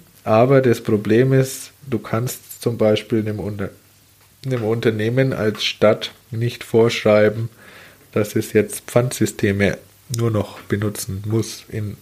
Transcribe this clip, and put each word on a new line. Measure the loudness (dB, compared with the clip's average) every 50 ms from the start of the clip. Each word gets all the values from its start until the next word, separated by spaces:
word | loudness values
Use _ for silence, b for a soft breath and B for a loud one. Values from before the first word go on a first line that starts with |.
| -10 _ _ _ -2
Aber | 2 4 4 4 6 6 4
das | 4 4 2 0
Problem | 0 0 0 0 2 2 4 4 4 4 4
ist, | 2 2 0 -4 -10 -14 -18 -20 _ -10 -6
du | -6 -6
kannst | -6 -4 -4 -4 -4 -4 -8 -10 -16 -20 -12 -6
zum | -4 -4 -2 2
Beispiel | 2 2 2 2 0 -2 -2 -2
einem | -2 -2 -4 -6
Unter-, | -6 -6 -6 -6 -8 -8 -10 -14 _ _ _ _ _ _ _ _ _ _ _ _ -8
einem | -6 -4 -2 -2
Unternehmen | -2 -2 0 0 0 0 0 -2 -2 0 0 0 0 0
als | -2 -2 -2 -2 -2 -4
Stadt | -6 -2 2 4 4 4 2 -2 -10 -14 _ _ -12
nicht | -6 -4 -4 -4 -4 -6 -6
vorschreiben, | 0 2 4 4 4 2 0 2 4 4 6 4 4 2 0 -4 -8 B B B B B B B B B B B B B
dass | -4 -2 -2 -2
es | -4 -2 0 2
jetzt | 0 0 0 -2 -12 -6 -2
Pfandsysteme | 0 0 0 0 -2 -2 -2 -2 -2 0 -2 0 0 2 0 0 -2 -4 -8 _ _ _ _ -6 -4 -2
nur | -2 0
noch | 0 -2 -2 -4 -8 -16
benutzen | -8 -6 -4 -2 -2 -4 -6 -6 -8 -10 -10 -8 -6
muss | -4 -2 -2 -2 -4 -8 -16 -16 -12
in | -10 -8 -8 -8 -10 -14